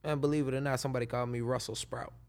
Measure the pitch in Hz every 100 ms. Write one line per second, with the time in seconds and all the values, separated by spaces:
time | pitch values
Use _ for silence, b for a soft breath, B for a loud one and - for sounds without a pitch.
0 | 151 151 147 151 135 131 139 131 139 127
1 | 120 123 123 120 117 123 - - - 117
2 | - -